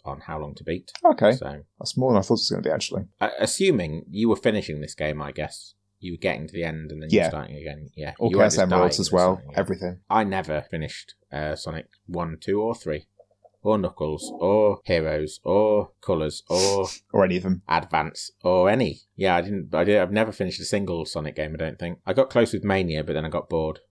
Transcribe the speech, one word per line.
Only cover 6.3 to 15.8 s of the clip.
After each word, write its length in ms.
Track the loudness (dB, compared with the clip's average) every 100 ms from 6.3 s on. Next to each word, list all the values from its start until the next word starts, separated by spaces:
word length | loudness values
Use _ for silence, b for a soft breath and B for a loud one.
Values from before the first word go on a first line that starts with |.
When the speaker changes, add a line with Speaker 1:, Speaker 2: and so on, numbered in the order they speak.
| -4 -8
Speaker 1:
to 60 |
the 100 | -8
end 280 | -6 -8 -10
and 100 | -12
then 80 | 0
you 80 | 2
were 40 |
Speaker 2:
Yeah. 60 | 2
Speaker 1:
starting 260 | -2 -8 -12
again. 340 | -12 -14 -16 -12
Yeah. 180 | -12 -4
Speaker 2:
All 100 | 0
Speaker 1:
You 80 | 4
were 60 |
Speaker 2:
Chaos 100 | 4 4
Speaker 1:
just 60 |
Speaker 2:
Emeralds 340 | 2 4 2 2
Speaker 1:
dying 40 |
Speaker 2:
as 100 | 2
Speaker 1:
or 40 | 4
Speaker 2:
well. 200 | 4 2
Speaker 1:
something, 140 | -2
yeah. 60 | -4
Speaker 2:
Everything. 400 | -2 -4 -6 -8 _
Speaker 1:
I 140 | 0 0
never 360 | -2 -4 -6 -6
finished, 460 | -8 -8 -10 -18 -20 _
uh, 240 | -8 -6 -6
Sonic 320 | -8 -10 -12 _ -10
one, 320 | -6 -6 -6
two, 220 | -2 0
or 140 | 0 -4
three. 320 | -6 -8 -8 _ _ _ _ _
Or 140 | 0 2
Knuckles, 520 | 0 -4 -4 -4 -8 -2
or 400 | 2 4 4 2 0
Heroes, 560 | 0 2 -2 -4 -6
or 460 | 0 4 4 4